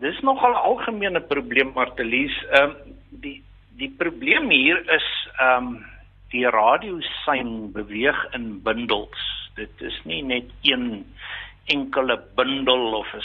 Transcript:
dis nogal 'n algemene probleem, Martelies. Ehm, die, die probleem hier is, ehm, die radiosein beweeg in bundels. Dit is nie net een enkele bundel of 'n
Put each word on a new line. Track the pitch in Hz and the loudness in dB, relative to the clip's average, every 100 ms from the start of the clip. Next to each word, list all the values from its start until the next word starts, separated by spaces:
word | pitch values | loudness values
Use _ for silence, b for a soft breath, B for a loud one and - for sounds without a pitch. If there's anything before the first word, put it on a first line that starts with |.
dis | 139 180 | -6 -2
nogal | 269 269 247 | 0 4 4
'n | 233 | 4
algemene | - 240 - 214 196 170 | 2 2 -2 -2 0 0
probleem, | - 143 123 127 135 | 0 -2 2 2 2
Martelies. | 131 123 - 117 127 143 - - | 2 -2 -2 -2 0 -2 -4 4
Ehm, | 139 143 - - - - | 6 6 0 -18 -20 -20
die, | - 143 139 - - _ 123 | -14 -14 -14 -18 -20 _ -12
die | 135 | -10
probleem | - 170 165 262 277 277 | -4 -6 -4 0 2 4
hier | 147 135 180 175 | 4 4 2 2
is, | 156 - - - - | 0 0 -6 -6 0
ehm, | 131 127 123 113 104 B B _ - | 4 4 2 -8 -12 B B _ -8
die | 120 123 | 0 2
radiosein | 113 110 147 214 175 139 - - 135 120 113 107 | 4 6 4 2 -8 -8 -6 -2 -2 -2 -6 -8
beweeg | 101 101 104 131 139 - | -8 -8 -2 0 0 -2
in | 131 113 101 | -6 -8 -6
bundels. | 110 110 120 104 104 - - - - | -2 -2 0 -2 -4 -10 -8 -8 -12
Dit | - - - | -12 -14 -10
is | - - | -10 -10
nie | - 165 | -8 -8
net | 139 123 123 - | -4 -4 -4 -2
een | 143 127 123 107 - B B B B B - | 0 2 0 -4 -10 B B B B B -4
enkele | 147 135 139 131 113 - | -2 0 0 0 0 -2
bundel | - 127 135 131 127 117 | -2 0 0 2 2 2
of | 110 104 | -2 -6
'n | 107 | -10